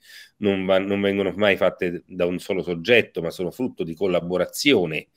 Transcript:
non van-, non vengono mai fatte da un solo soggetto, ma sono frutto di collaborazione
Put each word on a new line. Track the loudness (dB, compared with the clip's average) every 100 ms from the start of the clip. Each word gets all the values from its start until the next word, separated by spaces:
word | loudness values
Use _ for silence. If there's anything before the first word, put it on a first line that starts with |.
| _ -20 -20 -4
non | 0 0 2
van-, | 2 2
non | 0
vengono | 0 0 -2 0
mai | 2 4
fatte | 0 0 -4 -4 -8
da | -2 -2
un | -2
solo | -4 -4
soggetto, | -4 -4 4 4 4 -4
ma | -6
sono | -6 -6
frutto | -4 -6 -4
di | -8
collaborazione | -2 0 0 0 -2 -2 0 2 2 2 -4 -10